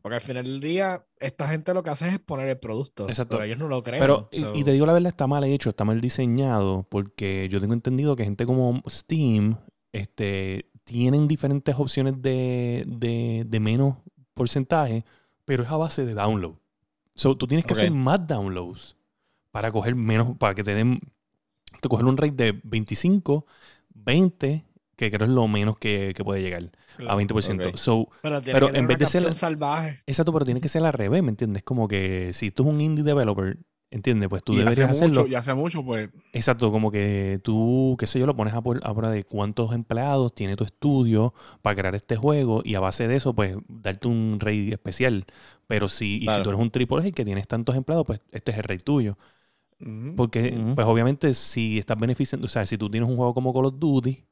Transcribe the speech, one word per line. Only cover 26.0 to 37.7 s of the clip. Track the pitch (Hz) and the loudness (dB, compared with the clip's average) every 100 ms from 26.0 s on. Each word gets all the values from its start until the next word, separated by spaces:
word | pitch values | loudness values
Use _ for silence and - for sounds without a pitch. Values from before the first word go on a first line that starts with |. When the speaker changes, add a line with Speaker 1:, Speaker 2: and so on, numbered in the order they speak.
| 98 92 | -4 -4
Speaker 2:
que | |
puede | 98 98 | -4 -4
llegar | 92 87 87 _ _ | -4 -6 -10 _ _
Speaker 1:
Claro. | - 120 | -14 -2
Speaker 2:
a | 101 | -2
veinte | 101 | 0
por | 110 | 0
ciento. | 98 95 90 | -2 -4 -4
Speaker 3:
Ok. | 90 | -2
Speaker 2:
So, | - 113 110 _ | 2 2 0 _
Speaker 1:
Pero | 156 147 | -4 -4
tiene | 127 131 | 2 4
Speaker 2:
pero | |
Speaker 1:
que | 139 | 4
tener | 135 | 4
Speaker 2:
en | 123 | 2
vez | 165 | 2
Speaker 1:
una | |
Speaker 2:
de | 143 | 2
ser | 180 | 2
Speaker 1:
capción | 175 160 | 0 -2
salvaje. | 170 151 143 156 160 139 - | -4 -2 -2 -2 -4 -8 -6
Speaker 2:
Exacto, | 139 165 | -2 0
pero | 156 131 | 0 0
tiene | 123 | -2
que | 156 | -2
ser | 160 160 | 0 0
al | |
revés, | 131 101 160 | 0 0 2
¿me | 147 | 2
entiendes? | 104 113 98 | 0 -2 -4
Como | - 127 107 | -2 -2 0
que | 101 95 92 90 | 0 -2 -2 -4
si | 90 104 | -4 -6
tú | - | 0
eres | 139 151 | 2 2
un | |
indie | 151 151 | 0 0
developer, | 151 143 110 101 95 - - _ _ | 2 2 2 0 -2 -6 -14 _ _
¿entiendes? | 113 127 113 98 | -4 0 0 0
Pues | 95 | -4
tú | - 110 | 0 2
Speaker 4:
Y | |
hace | 113 120 131 | 4 4 2
Speaker 2:
deberías | |
Speaker 4:
mucho, | 143 165 135 123 | 4 4 4 4
Speaker 2:
hacerlo. | |
Speaker 4:
y | 123 | 0
hace | 120 | -2
mucho, | 131 165 165 | -2 -2 -4
pues. | 131 113 107 - _ | -6 -6 -6 -12 _
Speaker 2:
Exacto, | 117 113 117 117 | -2 0 2 2
como | 110 107 | 2 0
que | 104 101 101 98 98 | 0 0 0 -2 -2
tú, | 107 110 113 | 0 0 2